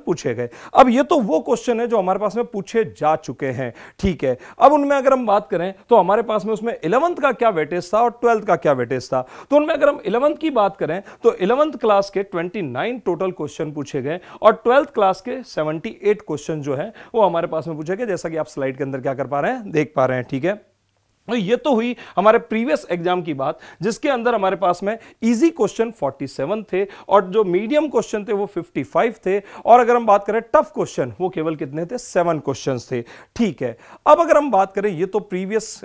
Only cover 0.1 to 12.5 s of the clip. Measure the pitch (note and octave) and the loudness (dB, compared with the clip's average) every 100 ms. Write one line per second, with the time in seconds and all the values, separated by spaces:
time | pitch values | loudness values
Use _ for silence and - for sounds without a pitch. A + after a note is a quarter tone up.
0.1 | F3 C#3+ A2+ A#2+ - - - B3+ A#3 C#4+ | -4 -2 -4 -6 -8 -2 6 6 6 4
1.1 | E4+ G#3 D#4 B3 A#3 - A3+ A#3+ A3+ F#3 | 2 2 -2 0 -2 0 -2 0 0 0
2.1 | F#3 G#3 G#3+ A#3+ G#3 - A#3 F#3 F#2+ D3+ | 0 -2 -4 -4 -6 -4 -2 -2 -2 0
3.1 | D#3 - C3 C#3 B2 B2+ - - _ G3 | 0 -2 -6 -6 -4 -6 -8 -20 _ -4
4.1 | E3+ C3+ - - - B3+ D4 C#4 C#4 C4 | 0 -2 -2 -6 4 6 6 2 2 2
5.1 | C4 A#3 G3+ G#3 F3+ F3+ F#3+ _ A#3 F3+ | 2 2 0 0 -4 -4 -8 _ 4 6
6.1 | G#3 A#3 G#3+ F#3+ G#3+ A#3 A3 D#3+ A3+ E4+ | 2 0 -2 -2 -4 -4 -4 0 2 2
7.1 | F4 C4+ A#3+ A#3 F3+ D3+ F3 E3+ G#3+ A#3+ | 0 -2 2 0 2 -2 -4 -2 0 0
8.1 | A3+ A#3+ A#3 G#3 F3 D#3+ C3+ A#2+ B2+ - | 2 2 2 2 2 2 0 0 -4 -2
9.1 | C3 B2 - - C#4+ D4+ D#4 D4 D4 - | -4 -4 -12 2 2 2 2 2 2 -2
10.1 | A3+ D4 D4+ D#4+ C4 G3 - D3+ E3+ - | 0 0 0 -2 2 0 0 -6 -6 -8
11.1 | - A#3 - F#3+ B3+ D4+ C4 A3+ G3+ G3 | 0 0 2 0 2 0 0 2 2 2
12.1 | F#3+ G3 F3 F3 | -4 -4 -6 -6